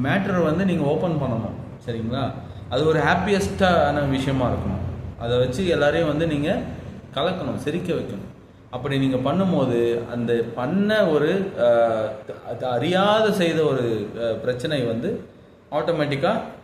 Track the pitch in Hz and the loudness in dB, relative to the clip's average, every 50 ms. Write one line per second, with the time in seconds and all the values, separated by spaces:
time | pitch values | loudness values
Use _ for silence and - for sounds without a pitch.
0 | 127 139 165 202 196 - 190 180 165 156 156 175 196 190 170 165 147 139 - - | 0 0 0 0 0 0 2 2 2 2 2 2 2 2 2 2 2 0 0 0
1 | 185 175 160 147 135 123 117 110 107 - - - - - - - - - 117 113 | 0 0 0 0 0 -2 -2 -2 -4 -4 -6 -10 -12 -14 -14 -10 -8 -6 -6 -4
2 | 113 113 123 135 123 110 - - - - - - - - 120 135 151 160 160 156 | -4 -4 -2 -2 -4 -4 -6 -8 -12 -14 -14 -14 -8 -4 -2 0 2 2 2 4
3 | 143 151 180 180 185 208 202 190 - - - - 196 185 175 160 147 143 147 147 | 4 2 2 2 2 2 2 2 0 0 0 2 4 4 4 4 4 2 2 0
4 | 143 135 135 131 127 139 135 131 123 113 104 - - 101 95 98 - - - - | 0 0 0 0 0 0 0 0 0 0 0 -2 -2 -4 -4 -4 -4 -6 -6 -8
5 | - - - - 117 120 123 123 127 123 - - 190 175 160 143 143 147 147 165 | -10 -12 -10 -8 -2 0 2 2 2 2 0 0 0 2 2 4 4 4 4 2
6 | 165 151 143 151 170 160 151 143 143 165 208 247 - - - - - - - - | 2 0 2 0 0 0 0 0 0 0 0 -2 -2 -6 -10 -12 -12 -14 -14 -16
7 | - - - 131 147 180 180 180 151 127 107 101 - 147 151 180 180 180 156 127 | -16 -8 -4 -2 -2 -2 -2 -2 -4 -6 -6 -4 -4 -4 -4 -2 -2 -2 -4 -4
8 | - - 101 95 - - - - - - - - - - - 123 123 143 139 135 | -4 -6 -8 -10 -12 -14 -16 -20 -20 -20 -20 -20 -16 -12 -10 -8 -4 -2 0 2
9 | 135 135 127 123 127 139 170 185 190 185 160 143 135 120 120 117 117 117 117 117 | 2 2 2 2 2 0 2 2 2 2 2 2 2 2 2 2 2 2 0 -2
10 | 117 - 120 120 117 117 120 117 117 120 - - 123 143 175 196 202 208 220 214 | -4 -6 -6 -4 0 0 0 0 0 -2 -4 -4 -4 0 0 2 2 2 4 4
11 | 202 170 151 147 147 160 190 196 190 - - - 120 120 117 117 117 117 113 110 | 4 4 4 2 2 2 2 0 -2 -4 -2 2 4 4 6 6 4 4 2 0
12 | 110 107 - - - - - - - 98 120 117 135 127 123 120 135 165 180 185 | -2 -4 -6 -8 -10 -12 -14 -12 -10 -10 -8 -6 -4 -2 0 0 2 2 2 4
13 | 196 208 214 226 220 208 190 185 175 165 156 160 156 143 135 127 120 117 110 107 | 4 4 4 4 4 2 2 2 2 2 2 2 2 2 2 2 0 0 0 -2
14 | 101 - - 110 117 117 - - - 127 123 123 - 156 151 139 120 117 113 117 | -4 -6 -6 -4 -2 -2 -2 -2 -2 -2 -2 -2 -2 -2 -2 0 0 0 -2 -2
15 | 135 196 240 240 - - - - - - - - - - 143 151 156 - 165 151 | -2 -2 -4 -4 -8 -12 -20 -20 -20 -20 -20 -20 -12 -6 -4 -2 0 0 0 0
16 | 147 135 139 135 160 185 226 233 - - - - | 0 0 0 0 0 0 0 -2 -4 -8 -12 -16